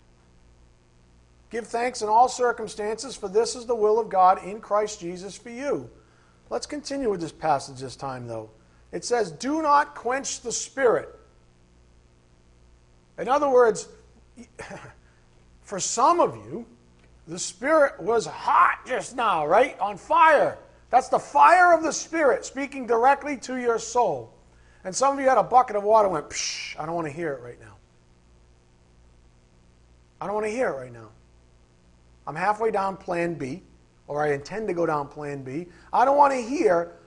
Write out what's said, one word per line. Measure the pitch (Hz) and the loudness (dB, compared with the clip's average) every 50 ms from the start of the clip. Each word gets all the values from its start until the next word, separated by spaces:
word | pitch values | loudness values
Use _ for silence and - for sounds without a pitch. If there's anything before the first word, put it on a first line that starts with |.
| _ _ _ _ _ _ _ _ _ _ _ _ _ _ _ _ _ _ _ _ _ _ _ _ _ _ _ _ _ _ | _ _ _ _ _ _ _ _ _ _ _ _ _ _ _ _ _ _ _ _ _ _ _ _ _ _ _ _ _ _
"Give | 208 233 220 | -10 -10 -10
thanks | - - 233 240 254 - - | -8 -6 -4 -4 -4 -6 -6
in | 220 208 | -4 2
all | 214 233 254 247 | 4 4 4 4
circumstances, | - - 247 240 233 233 220 185 - - 208 214 220 220 - 262 - | 2 0 0 0 0 -2 -6 -12 -10 -8 -8 -6 -8 -8 -10 -12 -12
for | - 214 196 | -10 -8 -2
this | 185 214 233 233 - | 0 0 0 0 -2
is | 254 233 | -6 -6
the | 240 240 | -4 -2
will | 220 208 214 214 233 | 0 2 2 2 2
of | 226 190 | 0 0
God | 196 190 185 185 196 196 - | 2 4 6 6 6 4 0
in | 180 202 226 | -10 -12 -12
Christ | - - 202 208 214 208 - - | -6 -2 -2 -2 -2 -2 -6 -10
Jesus | 170 170 185 175 185 202 175 - | -12 -12 -10 -10 -12 -14 -16 -16
for | - 240 | -16 -16
you." | 233 240 277 285 240 143 123 117 - _ _ _ _ _ _ _ _ _ _ - | -12 -8 -6 -4 -4 -6 -6 -10 -20 _ _ _ _ _ _ _ _ _ _ -10
Let's | - 240 - | -8 -8 -8
continue | - 294 294 - - 277 277 269 220 | -8 -10 -10 -10 -8 -8 -4 -2 -2
with | 196 175 | -2 -4
this | 165 147 | -6 -10
passage | - - 160 160 147 135 - 143 135 123 | -8 -4 -2 0 0 -2 -2 -6 -14 -14
this | 135 123 120 | -14 -14 -12
time, | - 139 135 131 123 120 117 | -10 -10 -10 -10 -10 -10 -10
though. | 113 113 110 107 _ _ _ _ _ _ _ _ | -10 -10 -12 -14 _ _ _ _ _ _ _ _
It | - 175 - | -12 -10 -6
says, | - 240 240 208 175 | -2 -2 -2 -2 -2
"Do | 151 - - 269 302 320 | -6 -8 -6 -4 -4 -2
not | 320 294 285 285 302 294 - | 2 2 4 4 2 0 -4
quench | - - 233 254 277 - - - - | -8 -6 -4 -4 -4 -4 -8 -10 -10
the | - 233 | -10 -8
Spirit." | - - - - - 269 269 233 185 135 113 - - - _ _ _ _ _ _ _ _ _ _ _ _ _ _ _ _ _ _ _ _ _ _ _ _ _ _ _ _ _ _ _ _ _ _ _ _ _ _ _ - | -8 -8 -10 -8 -4 0 2 4 4 2 0 -6 -14 -20 _ _ _ _ _ _ _ _ _ _ _ _ _ _ _ _ _ _ _ _ _ _ _ _ _ _ _ _ _ _ _ _ _ _ _ _ _ _ _ -8
In | 175 220 | -4 0
other | 269 294 294 277 | 0 2 2 4
words, | 254 247 247 220 196 - - - - - - _ _ _ _ _ _ - | 4 6 6 6 4 0 -4 -14 -18 -20 -20 _ _ _ _ _ _ -20
<laughs> | 233 - _ - - - 196 - - 127 - _ _ _ _ _ _ _ _ _ _ _ _ _ | -20 -20 _ -18 -16 -16 -16 -16 -18 -20 -20 _ _ _ _ _ _ _ _ _ _ _ _ _
for | _ - 202 185 | _ -12 -10 -8
some | - - - 226 254 311 349 349 | -6 -4 0 2 4 4 4 4
of | 285 170 123 110 | 2 0 0 -4
you, | 104 113 151 226 233 - - _ _ _ _ _ _ _ _ _ _ 156 | -14 -14 -14 -14 -14 -16 -20 _ _ _ _ _ _ _ _ _ _ -14
the | 165 180 | -12 -10
Spirit | - - - - 240 285 320 311 277 - - - | -10 -10 -10 -6 0 2 4 4 4 4 2 -2
was | 160 196 233 220 - | -2 0 0 0 0
hot | 156 - - - - - - - 277 285 - - 233 | -2 -6 -6 -2 2 4 6 6 4 4 0 -6 -6
just | 254 208 170 - 233 | -6 -6 -6 -6 -6
now, | 254 233 214 185 160 151 | -2 0 0 0 0 2
right? | 147 175 220 269 294 - - | 4 4 4 4 2 0 -4
On | 196 208 208 170 | -6 -6 -6 -6
fire. | - - 302 339 320 320 302 247 180 139 - - - - _ _ _ _ | -4 0 4 6 6 6 6 6 4 2 -2 -6 -12 -20 _ _ _ _
That's | 220 262 254 - | 0 0 2 2
the | 269 214 | 0 -2
fire | - - - 285 277 302 339 370 359 359 339 | -2 0 4 6 8 8 8 8 6 6 6
of | 320 320 | 4 2
the | 294 | 0
Spirit | - - - - 320 330 302 262 - - - | -4 -6 -8 -6 -2 0 2 2 2 0 -2
speaking | - - 262 285 262 - 269 247 214 | -8 -10 -8 -8 -8 -8 -8 -4 -2
directly | 233 226 240 269 277 269 269 294 285 233 | 0 4 4 4 4 2 0 -6 -8 -8
to | - - 254 254 | -8 -8 -8 -4
your | 247 233 233 220 | -2 -2 -2 -2
soul. | 226 - - 247 240 185 - 120 113 - _ _ _ _ _ _ _ _ _ _ - | -4 -4 0 0 0 0 0 -4 -8 -14 _ _ _ _ _ _ _ _ _ _ -12
And | 190 175 | -10 -4
some | - 254 277 277 | 0 0 0 0
of | 277 | 2
you | 269 262 | 2 2
had | 262 214 | 4 4
a | 190 | 2
bucket | - 247 254 247 247 208 | 4 4 4 4 4 0
of | 208 202 | -2 2
water | 208 220 220 208 | 4 6 6 6
and | 190 190 | 4 2
went, | 147 - - | -2 -6 -8
"Psh, | - - - - - - - - - - | -8 -8 -8 -8 -8 -10 -12 -12 -12 -10
I | 151 | -8
don't | 160 170 | -8 -6
wanna | 170 160 147 | -6 -6 -8
hear | 131 165 175 151 139 | -8 -8 -6 -6 -8
it | 123 | -8
right | 120 123 110 - | -10 -16 -18 -20
now. | 113 110 101 - _ _ _ _ _ _ _ _ _ _ _ _ _ _ _ _ _ _ _ _ _ _ _ _ _ _ _ _ _ _ _ _ _ _ _ _ _ _ _ _ _ _ _ _ _ _ _ - | -20 -20 -20 -20 _ _ _ _ _ _ _ _ _ _ _ _ _ _ _ _ _ _ _ _ _ _ _ _ _ _ _ _ _ _ _ _ _ _ _ _ _ _ _ _ _ _ _ _ _ _ _ -14
I | 156 | -10
don't | 185 208 | -8 -6
wanna | 214 220 214 | -4 -4 -4
hear | 214 254 254 190 | -4 -4 -4 -4
it | 147 135 | -4 -6
right | 127 127 120 | -10 -14 -18
now. | 117 110 107 - _ _ _ _ _ _ _ _ _ _ _ _ _ _ _ _ _ _ _ _ _ _ | -20 -20 -20 -20 _ _ _ _ _ _ _ _ _ _ _ _ _ _ _ _ _ _ _ _ _ _
I'm | 143 143 | -12 -8
halfway | 160 185 202 185 202 226 220 | -4 -2 -2 0 0 0 -2
down | 202 196 196 196 190 | 0 -2 -2 -4 -6
plan | 185 - - 175 170 175 170 170 | -8 -8 -6 -4 -2 -2 -4 -4
B, | - 143 127 139 185 - _ _ _ _ _ _ _ _ - | -6 -8 -8 -10 -12 -16 _ _ _ _ _ _ _ _ -8
or | 143 147 151 | -4 -2 0
I | 151 | 0
intend | 143 139 139 - 180 214 220 202 | 0 -2 -4 -8 -10 -6 -6 -4
to | 180 | -2
go | 170 170 | -2 0
down | 160 156 147 143 - | 0 0 -2 -4 -6
plan | - 151 147 143 143 139 131 | -10 -12 -10 -10 -8 -10 -10
B. | 131 131 165 175 - - - - _ | -10 -10 -10 -10 -12 -16 -20 -10 _
I | - 208 247 | 0 2 2
don't | 269 277 285 | 4 6 6
wanna | 285 277 269 | 4 4 2
hear | 254 226 220 277 359 254 196 175 170 170 170 - - - | 0 -4 -4 -2 0 2 2 2 2 0 -4 -8 -18 -20